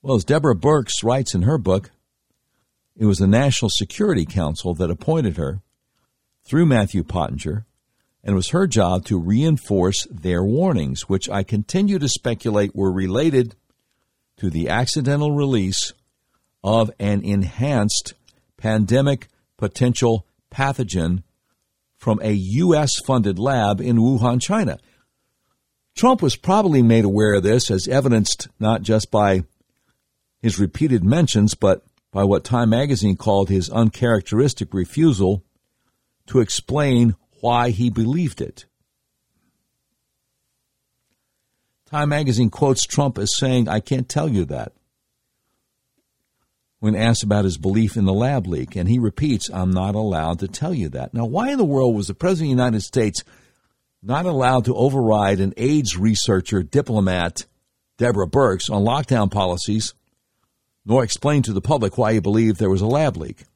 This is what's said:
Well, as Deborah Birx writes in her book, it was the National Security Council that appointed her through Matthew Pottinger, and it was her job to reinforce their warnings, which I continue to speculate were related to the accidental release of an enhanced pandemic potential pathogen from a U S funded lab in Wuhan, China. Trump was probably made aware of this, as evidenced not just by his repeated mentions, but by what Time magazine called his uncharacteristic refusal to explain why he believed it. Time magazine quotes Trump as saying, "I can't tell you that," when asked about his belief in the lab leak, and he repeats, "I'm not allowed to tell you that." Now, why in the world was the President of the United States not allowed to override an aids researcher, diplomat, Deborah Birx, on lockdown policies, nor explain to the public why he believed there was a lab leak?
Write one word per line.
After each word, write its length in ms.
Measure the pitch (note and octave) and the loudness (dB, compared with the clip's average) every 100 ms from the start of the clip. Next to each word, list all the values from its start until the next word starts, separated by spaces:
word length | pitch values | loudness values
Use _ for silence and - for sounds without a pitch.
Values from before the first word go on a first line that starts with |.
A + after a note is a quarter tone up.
Well, 160 | C#3 B2 | 0 -2
as 80 | - | 2
Deborah 320 | D3+ D3 G2 | 0 2 2
Birx 460 | C3 D3+ A2+ - | 2 2 0 -4
writes 300 | A2 C3 C3 | -2 -2 -2
in 100 | F#2+ | 0
her 140 | F#2+ D3+ | 0 0
book, 320 | G2 F#2+ F#2+ _ _ _ _ _ _ _ _ _ _ _ | 0 -2 -2 _ _ _ _ _ _ _ _ _ _ _
it 80 | A2 | 0
was 140 | G2 | 4
the 80 | G2 | 4
National 420 | A2 C#3 - - | 4 2 0 -2
Security 520 | - G#2+ - G#3 C3+ D#2 | -2 -6 -2 0 0 -2
Council 480 | G2+ D2+ D#2 F2+ D#2+ | -2 -2 -4 -6 -2
that 160 | F2 | -2
appointed 460 | E2+ - D#3+ A#2 E2+ | -2 -2 -2 -2 -2
her 240 | C#2+ F#2+ _ _ _ _ _ _ _ _ | -6 -6 _ _ _ _ _ _ _ _
through 220 | _ D3 E3+ | _ 2 4
Matthew 380 | B2 G2+ F#2+ | 4 2 -2
Pottinger, 640 | D#2+ F#2 D#2+ C2+ D#2 G#2 A2 _ _ _ _ _ | -4 -4 -4 -4 -6 -8 -10 _ _ _ _ _
and 100 | - | -2
it 20 | F#2+ | -2
was 140 | F2+ | 0
her 180 | E3+ F#3+ | 0 0
job 380 | A2+ F2+ F2+ - | 2 2 0 -2
to 120 | G2 | -2
reinforce 880 | E2+ A2 D#3+ D3 - G2+ F2+ G2 - | 0 0 2 0 0 0 2 0 -6
their 320 | - F#2 F2 | -8 -2 0
warnings, 640 | G2 B2+ F#3+ B2+ C#2+ C2 - | 0 0 0 0 -2 -6 -4
which 220 | F#2+ - | -4 -2
I 120 | G2+ | -6
continue 560 | G2 G#2+ G#2 F#3 G3+ G3 | -2 -4 -2 -2 0 0
to 120 | C#3+ | -2
speculate 680 | - B2+ A#2 A#2 G#2 G2+ - | -4 -4 -4 -2 0 0 0
were 160 | F#2+ | -2
related 640 | F#2 F#2+ G#2 D#3+ C3+ A#2+ - _ _ _ _ _ _ _ _ | 0 -2 0 2 2 0 -4 _ _ _ _ _ _ _ _
to 120 | G2 | -4
the 180 | D#2+ E2 | -2 -2
accidental 640 | G2 B2+ - C3 C#3+ D3+ | -2 -2 -2 0 0 0
release 640 | D3 C#3 B2 F#2 F#2+ - - _ _ _ _ _ _ | 0 0 0 0 -2 -6 -10 _ _ _ _ _ _
of 300 | G2 A2+ G#2+ - | 0 2 0 -2
an 240 | G2+ G2+ | -2 -2
enhanced 920 | G2 G2+ F#2 - C3 C3+ G#2 - - - _ _ _ _ | 0 -2 -2 -2 -2 0 0 -2 -8 -20 _ _ _ _
pandemic 720 | A2+ A2 G2 B2 C#3 C#3 - _ _ _ | -2 0 2 2 2 -2 -6 _ _ _
potential 680 | G#2 - B2 A#2+ A#2+ A2+ - _ _ | -8 0 0 2 0 0 -4 _ _
pathogen 720 | - C3+ C3+ A2 F#2 E2 F2+ - _ _ _ _ _ _ _ | -4 -4 -2 -4 -2 -2 -2 -6 _ _ _ _ _ _ _
from 220 | - G#2+ | -4 -2
a 100 | G#2+ | 0
U 420 | G#2 F#2 A#2 F3 D#3 | -2 0 0 2 2
S 240 | D3 - - | 2 -2 0
funded 320 | C3 G2+ F2+ | 0 2 0
lab 420 | B2 C3 G#2 G2 | 0 0 0 0
in 180 | B2 A#2 | 0 2
Wuhan, 440 | A#2 C3 B2 B2 | 4 2 2 0
China. 380 | - G#3+ D#3 D2 _ _ _ _ _ _ _ _ _ _ _ - | 0 -2 -2 -6 _ _ _ _ _ _ _ _ _ _ _ 0
Trump 280 | A#3+ C4 | 2 4
was 120 | D3 - | 0 -2
probably 460 | - G3 G3+ C#3+ | 0 2 4 4
made 240 | A#2 A2+ G2+ | 6 6 4
aware 300 | G2+ G#2+ G2+ | 2 4 4
of 80 | |
this, 260 | F#2 A#2+ - | 4 2 2
as 180 | F#2+ - | -2 0
evidenced 600 | C3 B2+ A2+ G#2 - - _ | 0 2 2 0 -4 -10 _
not 220 | A2 A2 | -2 -2
just 300 | G2+ A2 - | 0 0 2
by 320 | A2 G#2 F#2+ F#2 _ _ _ _ _ _ _ _ _ | 2 4 2 0 _ _ _ _ _ _ _ _ _
his 160 | A2+ G2 | -4 0
repeated 460 | G2 - D#3 A#2+ | -2 0 0 2
mentions, 500 | F2+ D3 D#3+ A2 G#2 | 2 2 2 4 2
but 320 | - G2 F#2 _ _ _ | 2 2 0 _ _ _
by 120 | G2 | 0
what 200 | G2 G2 | 2 2
Time 280 | - B2 A#2 | 0 0 2
magazine 440 | A2+ C#3+ B2 G2+ F#2 | 2 0 0 0 0
called 320 | - G2 F#2+ | 0 0 2
his 200 | F#2+ E2+ | 0 -2
uncharacteristic 1040 | G#2+ A2+ - A#2 A2 - A2 C#3 - - | 0 0 0 0 0 0 0 0 -2 -6
refusal 720 | G2 F2+ - D#3+ G#2 F#2 G2 - _ _ _ _ _ _ _ _ | -4 -4 0 2 2 0 0 -6 _ _ _ _ _ _ _ _
to 140 | C3+ | 0
explain 760 | A2 - - D3 C#3+ B2 A#2 - _ _ | 0 -4 -4 -2 2 4 2 0 _ _
why 300 | A#2 A#2+ A#2+ | -2 0 0
he 220 | G2+ B2 | 0 -2
believed 500 | A#2 A2+ D#3 D#3+ - | 0 -2 0 -4 -6
it. 240 | - - - _ _ _ _ _ _ _ _ _ _ _ _ _ _ _ _ _ _ _ _ _ _ _ _ _ _ _ _ _ _ _ _ | -12 -12 -20 _ _ _ _ _ _ _ _ _ _ _ _ _ _ _ _ _ _ _ _ _ _ _ _ _ _ _ _ _ _ _ _
Time 240 | D3+ D3 | -2 0
magazine 400 | D3 D3 A2+ A#2 | 0 0 2 2
quotes 340 | - C#3+ C3 - | 2 0 0 -2
Trump 320 | - C#3+ A2 | 0 -2 -2
as 100 | G2+ - | -4 -2
saying, 320 | C3+ B2+ A2+ | 0 0 0
"I 100 | G#2 | -2
can't 300 | - C3 B2+ | -2 -4 -4
tell 180 | D3 D#3 | -4 -2
you 160 | G#2 D2+ | -2 -2
that," 280 | C2 G#1+ _ _ _ _ _ _ _ _ _ _ _ _ _ _ _ _ _ _ _ _ _ | -6 -10 _ _ _ _ _ _ _ _ _ _ _ _ _ _ _ _ _ _ _ _ _
when 160 | G#2+ G#2+ | -2 0
asked 280 | A2+ A2+ | 0 0
about 220 | G#2 G#2 G2 | 0 0 0
his 120 | D#2 | -2
belief 380 | F#2+ G2+ A2 A2+ | -2 0 0 0
in 100 | F#2+ | 0
the 80 | |
lab 340 | F#2+ B2 C#3 F2+ | 2 0 -2 -4
leak, 280 | D#2 C2 G2 | -6 -6 -4
and 140 | F2+ | 0
he 80 | B2 | 2
repeats, 520 | A2+ - D3+ A2+ - | 0 -2 -2 -2 -4
"I'm 200 | F#2+ F#2 | -4 0
not 220 | F#2 G2 | 0 0
allowed 460 | G#2 G#2+ E2 D#2+ F2 | -2 -2 -2 -2 -4
to 80 | F#2+ | -6
tell 260 | - D#3 | -6 -6
you 160 | E3 E2 | -4 -6
that." 240 | C2 B1+ | -8 -8
Now, 120 | - A#2 | -6 -4
why 260 | D3+ B3+ | -2 -2
in 80 | C#4 | 0
the 40 | F3+ | 0
world 300 | C3+ C3 G#2+ | 2 2 0
was 120 | F#2+ | -4
the 80 | F#2+ | -4
President 360 | F3 F#3 D#3 | -2 0 0
of 60 | B2+ | 0
the 60 | |
United 180 | B2 A2 | 0 -2
States 420 | - - G#2+ - - _ _ _ _ _ _ _ | -2 0 0 -2 -12 _ _ _ _ _ _ _
not 240 | G2 C#3 F3+ | -6 -4 -2
allowed 400 | C#3+ B2+ B2+ A#2+ | 0 2 2 2
to 100 | A#2+ | 2
override 640 | C3 C3+ A2+ G#2+ G2+ G2 | 2 2 2 4 4 2
an 140 | G2 - | 0 0
aids 380 | B2 D3+ A2+ F2 | 0 0 0 0
researcher, 680 | G#2+ G#2+ - F#2+ - G2+ | 0 0 0 0 0 -2
diplomat, 840 | D#2 C#3 C#3 G#2+ F#2+ F2+ E2+ - - _ _ _ _ _ | 0 -2 0 0 0 0 -4 -6 -16 _ _ _ _ _
Deborah 300 | A#2+ G2+ F2+ | -2 0 0
Birx, 420 | C3 C3 F#2+ - | 2 2 0 -2
on 140 | G#2+ | 0
lockdown 460 | G#2 C3+ D3 B2 G2 | 0 0 0 0 0
policies, 640 | G2+ F#2 F2 - G#2+ G#2+ - _ _ _ _ _ _ _ _ | 0 -2 -2 -2 -4 -4 -10 _ _ _ _ _ _ _ _
nor 200 | - B2 | 0 0
explain 400 | A#2 - C#3+ D3 | 0 -2 0 0
to 100 | A#2+ | 0
the 80 | G2 | -2
public 380 | - D3 G#2 - | -2 -2 -2 0
why 140 | A2 | 0
he 60 | A2 | 0
believed 380 | F#2+ A2 A2+ G2 | 0 2 2 0
there 120 | G#2 | 0
was 120 | F#2+ | 0
a 60 | G#2+ | 0
lab 280 | C#3 D3+ E2+ | 0 0 -4
leak? 280 | D2+ - - | -12 -14 -20